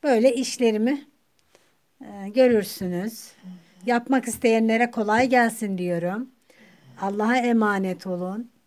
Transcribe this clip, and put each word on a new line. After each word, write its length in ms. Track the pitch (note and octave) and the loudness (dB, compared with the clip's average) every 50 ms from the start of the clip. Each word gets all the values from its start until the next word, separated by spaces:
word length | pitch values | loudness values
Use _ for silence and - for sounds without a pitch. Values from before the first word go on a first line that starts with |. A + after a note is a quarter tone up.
Böyle 320 | - D4 B3+ A3 A3+ C4+ A#3+ | 2 2 2 4 4 2 2
işlerimi, 680 | B3+ B3+ - - - B3 A3+ G#3+ G#3+ A3 B3 D4 C#4 - _ _ _ _ _ _ _ _ _ _ _ _ _ _ _ _ _ _ _ | 0 -4 -6 -4 0 0 0 2 2 0 0 -2 -2 -6 _ _ _ _ _ _ _ _ _ _ _ _ _ _ _ _ _ _ _
e, 280 | C4+ A3 G#3 G3+ G3 G3 | -20 -18 -14 -12 -12 -4
görürsünüz. 1040 | G#3 B3+ B3+ B3 A#3+ G#3+ G3 - - - F#3+ F3+ F3+ F3 F#3+ A3+ A3+ - - - - _ _ F#3 F3+ - _ _ _ _ - | 2 4 4 6 6 2 0 -2 -8 -8 -6 -4 -4 -4 -6 -6 -8 -12 -20 -20 -20 _ _ -20 -20 -20 _ _ _ _ -2
Yapmak 420 | A#3+ A#3+ A#3+ A#3+ - C4+ C4 A#3+ A#3+ | 0 0 0 2 2 0 0 0 -2
isteyenlere 640 | A3 - - A#3 A3 A3+ A3+ A3 A3 A3+ A#3+ A#3+ | -8 0 2 2 4 4 4 2 2 2 0 0
kolay 380 | A#3+ A#3 G#3+ G3+ G#3+ A3+ B3+ B3+ | 0 -4 -2 0 2 2 2 4
gelsin 500 | B3+ B3 A#3 A3+ A3+ - A3+ G3+ F#3+ F3+ | 4 4 4 2 0 -4 -6 -6 -4 -4
diyorum. 520 | F3+ F3+ F3 E3+ E3 F3 F#3+ G#3+ C4 - _ _ _ _ _ _ - - _ _ _ - - - | -4 -2 -2 -2 -2 -4 -4 -6 -8 -10 _ _ _ _ _ _ -20 -20 _ _ _ -20 -12 -6
Allah'a 360 | - G3 G3+ G#3 G#3+ A3 B3 | -6 -4 -2 -2 0 0 0
emanet 680 | B3+ A#3+ B3 A#3 A3+ G#3+ G#3 G3+ F#3+ F#3+ F#3 F3+ F3+ - | 0 2 2 2 2 2 2 0 0 -2 -4 -6 -6 -6
olun. 440 | F#3+ F3+ F3 F3+ F#3 F#3+ A3 A#3+ A#3 _ _ _ | -8 -6 -6 -6 -8 -8 -10 -12 -14 _ _ _